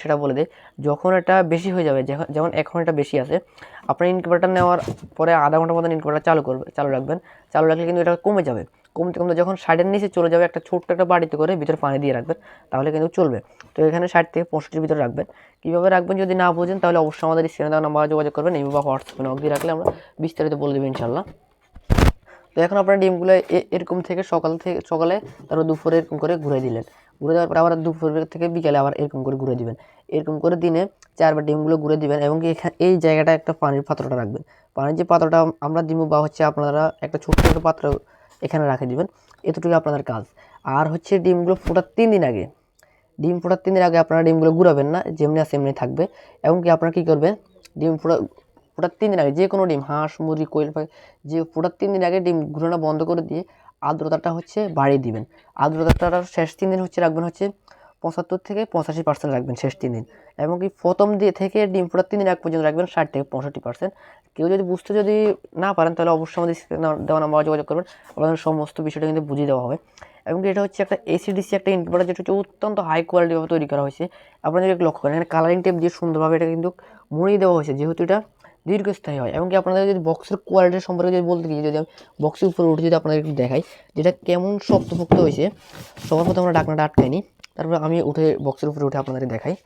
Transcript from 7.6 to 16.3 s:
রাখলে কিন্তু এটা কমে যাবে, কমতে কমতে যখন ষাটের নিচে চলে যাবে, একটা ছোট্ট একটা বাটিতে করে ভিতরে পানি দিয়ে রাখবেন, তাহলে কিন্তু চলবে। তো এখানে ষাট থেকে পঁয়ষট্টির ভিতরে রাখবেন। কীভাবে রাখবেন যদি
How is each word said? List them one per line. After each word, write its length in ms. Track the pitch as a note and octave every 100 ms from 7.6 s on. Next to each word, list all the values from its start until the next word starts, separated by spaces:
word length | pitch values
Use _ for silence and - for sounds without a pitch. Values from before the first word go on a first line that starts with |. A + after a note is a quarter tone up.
| D#3+
রাখলে 140 | D#3+ E3+
কিন্তু 120 | F3
এটা 120 | E3+ E3+ G3
কমে 160 | G#3 D3
যাবে, 160 | A2+ - _ _
কমতে 220 | - F3 F3
কমতে 140 | F3
যখন 200 | E3 F3 F#3+
ষাটের 300 | - D#3+ F#3
নিচে 220 | G3+ G3 F#3
চলে 120 | E3+
যাবে, 120 | E3+
একটা 160 | E3+ E3+ -
ছোট্ট 180 | F3+ -
একটা 100 | F3+
বাটিতে 320 | F3+ F3 E3 D3+
করে 120 | D#3 F#3
ভিতরে 160 | D3 D#3
পানি 120 | C#3+ C#3
দিয়ে 100 | C#3+
রাখবেন, 240 | B2 C#3+ E3 - - _
তাহলে 180 | C3 C#3+
কিন্তু 140 | D#3 E3 G3
চলবে। 220 | D#3+ A#2 - - -
তো 40 | - D#3
এখানে 200 | E3+ F3+
ষাট 180 | F3 E3+
থেকে 120 | F3 E3+
পঁয়ষট্টির 300 | D#3 - D#3
ভিতরে 140 | D#3+ D#3
রাখবেন। 220 | B2 C3 - - - _
কীভাবে 260 | D#3 E3+ F#3
রাখবেন 260 | F#3 F3 F#3+
যদি 120 | F#3+